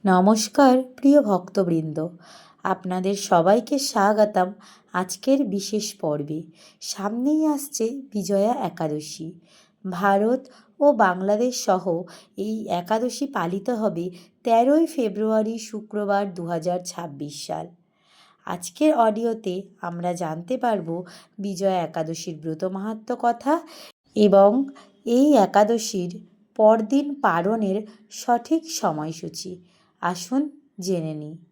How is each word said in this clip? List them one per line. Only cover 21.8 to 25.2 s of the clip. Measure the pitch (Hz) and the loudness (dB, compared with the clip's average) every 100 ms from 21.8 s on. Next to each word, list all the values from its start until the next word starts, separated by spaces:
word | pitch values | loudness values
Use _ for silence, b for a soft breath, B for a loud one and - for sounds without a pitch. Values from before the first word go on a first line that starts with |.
| 165 165 160 165 - 156 | -2 -4 -6 -6 -10 -10
ব্রত | 160 160 | -8 -6
মাহাত্ম্য | 185 190 208 220 - 247 | -6 -6 -8 -10 -8 -2
কথা | 240 233 269 320 320 B B _ _ - | -2 -2 -2 -2 -2 B B _ _ 2
এবং | 208 196 196 247 277 B B B - | 6 8 8 6 -2 B B B 0
এই | 240 | 2